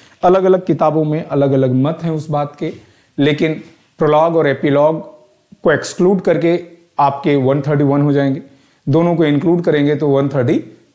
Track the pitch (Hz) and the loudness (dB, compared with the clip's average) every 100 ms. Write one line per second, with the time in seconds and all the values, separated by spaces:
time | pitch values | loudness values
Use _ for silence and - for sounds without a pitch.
0 | - - 185 190 185 185 185 147 156 156 | -20 -2 2 2 2 0 0 0 0 0
1 | 151 151 - 143 139 135 131 131 143 170 | -2 -4 -4 -2 0 2 0 0 0 -2
2 | 165 156 - 147 147 - 160 - - _ | -6 -6 -6 -6 -6 -8 -10 -10 -20 _
3 | _ - 151 147 160 156 - _ _ - | _ -2 0 0 -2 -4 -12 _ _ -2
4 | 156 151 165 165 147 127 151 139 156 160 | 2 2 2 2 0 0 0 2 2 0
5 | - - _ _ _ - 165 143 - - | -8 -20 _ _ _ -4 0 0 -2 0
6 | 180 190 185 160 170 175 - - _ - | 0 2 0 0 0 -2 -6 -20 _ -2
7 | 139 139 156 143 131 143 139 143 143 143 | -2 0 -2 0 2 0 0 0 0 2
8 | 147 143 139 135 - _ _ _ 143 156 | 0 0 0 -4 -10 _ _ _ -2 0
9 | 175 170 151 143 156 170 170 151 143 143 | 2 2 0 2 0 0 0 0 0 0
10 | 151 139 139 143 123 233 - - _ | 0 0 0 0 0 -2 -4 -20 _